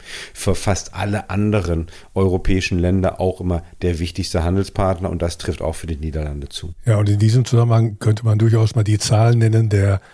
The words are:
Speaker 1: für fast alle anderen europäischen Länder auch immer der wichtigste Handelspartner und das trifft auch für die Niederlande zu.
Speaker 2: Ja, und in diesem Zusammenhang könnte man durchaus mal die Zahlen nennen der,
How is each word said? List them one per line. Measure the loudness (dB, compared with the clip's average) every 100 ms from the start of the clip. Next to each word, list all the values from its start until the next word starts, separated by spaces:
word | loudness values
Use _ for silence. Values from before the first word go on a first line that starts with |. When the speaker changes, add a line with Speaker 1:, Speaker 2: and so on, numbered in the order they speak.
| -14 -16 -16
Speaker 1:
für | -6 -2 -2
fast | -2 -4 -6
alle | -8 -4 -4 -4
anderen | -2 0 0 0 -2 -4 -12 -8
europäischen | 0 2 2 2 0 0 0
Länder | 2 2 0 -2
auch | -4 -2
immer | -4 -4 -6 -4
der | -2 -2
wichtigste | -4 -6 -4 -2
Handelspartner | 0 0 -2 -2 -2 -2 -4
und | -4
das | -4 -4
trifft | -6 -4
auch | -6 -6
für | -8
die | -8
Niederlande | -6 -6 -6 -8 -10
zu. | -12 -12 -6 0
Speaker 2:
Ja, | 0
und | 2
in | 2
diesem | 4 4 2
Zusammenhang | 2 4 4 2 0
könnte | -2 0 2
man | 2
durchaus | 4 4 2 2
mal |
die | 0 0
Zahlen | 2 4 4 4
nennen | 4 4 2
der, | 2 2 0 -4